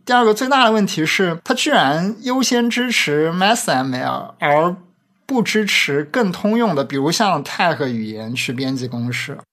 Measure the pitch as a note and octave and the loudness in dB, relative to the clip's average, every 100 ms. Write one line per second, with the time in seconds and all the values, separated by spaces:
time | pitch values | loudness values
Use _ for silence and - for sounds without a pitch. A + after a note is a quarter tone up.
0 | - B3 A3 G#3+ C4 C#4 A#3 A3 F#3+ - | 0 4 4 2 2 4 4 4 0 0
1 | D#3 - F3+ E3 - - D#4 A3+ C3+ D#3 | -2 0 0 -2 -4 -2 2 2 4 2
2 | F#3+ A#3 B3+ C4 B3 A#3+ A#3+ A#3+ B3 A3+ | -2 -4 -4 -2 0 2 0 0 -2 0
3 | - D3 D#3+ F3 G3 A#3+ - C3 C3+ B2+ | 0 0 0 2 2 2 0 0 0 -4
4 | C3 B2+ - - D#3 D3 F3 F#3+ - _ | -4 -6 -8 -4 2 4 2 -2 -12 _
5 | _ _ - C4 - G#3+ G#3 - - C#3+ | _ _ -4 -2 0 0 0 0 0 -2
6 | D3 B3+ G3 E3+ G#3 A#3 A3+ D3 B2 C#3 | -2 0 0 0 0 2 2 0 -2 0
7 | C#3+ E3+ G#3 D#3 - - F3+ C#3+ C3+ A2+ | 0 2 0 0 -4 0 0 0 -2 -4
8 | G#2+ G#2+ A2 B2 - B2+ C3+ C3+ B2 A#2+ | -6 -8 -8 -6 -6 -4 -4 -4 -6 -6
9 | A#2+ B2 - C#3+ - | -4 -6 -8 -12 -16